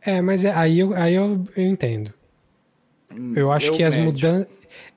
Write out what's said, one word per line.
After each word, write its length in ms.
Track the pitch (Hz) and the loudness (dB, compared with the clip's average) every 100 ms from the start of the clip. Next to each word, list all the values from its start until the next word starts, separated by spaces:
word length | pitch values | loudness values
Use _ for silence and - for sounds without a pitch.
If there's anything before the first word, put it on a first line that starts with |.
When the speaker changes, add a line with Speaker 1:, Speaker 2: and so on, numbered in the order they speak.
Speaker 1:
É, 180 | 202 190 | -4 0
mas 240 | 185 190 | 0 0
é, 80 | 196 | 0
aí 260 | 165 160 170 | 2 2 2
eu, 120 | 190 | 2
aí 200 | 180 170 | 0 0
eu, 300 | 185 202 190 185 190 | 2 0 -2 -4 -2
eu 80 | 185 | -2
entendo. 460 | 190 123 110 107 - _ _ _ _ _ _ _ _ - | 0 -4 -4 -8 -14 _ _ _ _ _ _ _ _ -20
Speaker 2:
Hum, 220 | 113 123 117 | -12 -4 0
Speaker 1:
Eu 160 | 139 | 0
acho 140 | 147 147 | 2 0
Speaker 2:
eu 60 | |
Speaker 1:
que 100 | 160 | 2
as 100 | 165 | 2
Speaker 2:
médio. 180 | 147 160 | 2 0
Speaker 1:
mudan-, 340 | 139 165 185 - - - - - | 0 0 0 -2 -10 -20 -20 -20